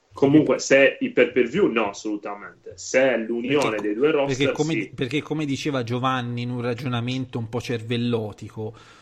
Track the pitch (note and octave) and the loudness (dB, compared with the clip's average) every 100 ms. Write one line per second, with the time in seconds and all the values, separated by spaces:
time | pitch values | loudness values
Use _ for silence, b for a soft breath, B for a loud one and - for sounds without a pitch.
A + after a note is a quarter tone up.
0 | _ - C#3 D3+ C3 C3 - C3+ C3+ - | _ 2 6 6 6 2 4 6 6 4
1 | B2 - B2 B2+ A#2 D3 F3 A2+ G#2 G2+ | 0 4 4 4 2 2 2 2 -2 -4
2 | A2 G#2 G#2+ G2+ F#2+ - - G#2 - C3 | -6 -6 -6 -12 -14 -18 -20 -16 -2 2
3 | C3+ A2+ A2+ A#2 B2 C#3 B2 A2 G#2 G#2 | 4 2 -2 -4 0 0 0 -2 -4 0
4 | C#3+ D3 C#3 B2+ C#3 B2+ D3+ D3+ G2 - | 2 2 0 0 0 0 -2 -2 -4 -6
5 | C3+ D3 - D#3 D3+ C3 D#3 C3+ A2+ B2 | -4 -4 -4 -4 -4 -4 -2 -2 -2 -2
6 | C3 B2+ A#2+ A#2+ A#2+ B2 A#2+ A#2 C#3+ B2 | -2 -2 -4 -6 -4 -4 -4 -4 -4 -4
7 | A#2 C3 B2+ B2+ A2+ B2 - A#2 G#2+ A#2+ | -4 -4 -6 -6 -6 -6 -4 -6 -2 -2
8 | A#2+ A#2 G#2+ G2+ G#2 A2 G#2+ A2 B B | 0 -2 -4 -10 -14 -10 -12 -12 B B